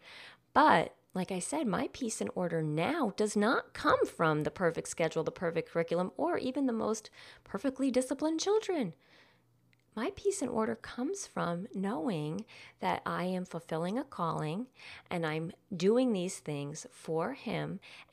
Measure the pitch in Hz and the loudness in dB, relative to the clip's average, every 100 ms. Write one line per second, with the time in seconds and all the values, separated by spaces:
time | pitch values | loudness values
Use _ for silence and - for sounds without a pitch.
0 | - - - - _ - 294 190 - - | -20 -20 -20 -20 _ 4 6 6 4 -4
1 | _ 185 180 185 - 294 269 175 349 - | _ -6 -4 -4 -4 -2 0 0 -2 -4
2 | 240 - 202 - 175 165 156 151 185 330 | -6 -4 -4 -2 -2 0 0 0 0 0
3 | 233 - 214 208 202 302 - - 302 523 | 0 0 0 4 4 2 0 -2 4 4
4 | 453 - 165 151 151 - 175 156 - - | 4 2 4 4 2 2 0 0 -2 0
5 | 160 165 156 - 175 165 160 170 165 170 | 0 0 -2 -2 -2 -2 -2 -2 0 0
6 | 185 - 311 339 254 269 269 226 214 220 | 0 0 0 0 0 0 0 2 0 -2
7 | - - - - - 196 277 269 269 240 | -6 -18 -20 -20 -8 -4 -2 0 2 2
8 | 254 277 311 320 381 427 440 349 202 - | 2 0 0 0 2 2 2 0 -2 -4
9 | _ - - _ _ _ _ _ _ - | _ -20 -20 _ _ _ _ _ _ -6
10 | 262 - 403 - 262 233 220 226 - - | -6 -2 -2 0 0 0 0 -2 -8 -4
11 | 269 392 - - 170 175 190 196 196 269 | -4 -4 -6 -4 -2 -2 -4 -4 -2 -2
12 | 302 175 151 175 220 - - - 185 175 | 0 -2 -2 -4 -8 -14 -20 -4 -2 0
13 | - 170 180 185 180 165 - 160 175 220 | 0 -2 0 -2 -4 -8 -4 -2 -2 -2
14 | 302 - 170 156 156 175 254 - - - | -4 -2 -2 0 -2 -4 -6 -12 -18 -16
15 | - 180 165 156 165 - _ 180 185 233 | -6 -4 -2 -2 -4 -8 _ 0 4 6
16 | 254 208 175 - - 147 143 156 - - | 6 2 0 -4 -6 -4 -6 -8 -12 -12
17 | - 160 180 269 233 170 151 180 - - | -4 -2 -2 -4 -6 -4 -4 -6 -12 -20
18 | - | -8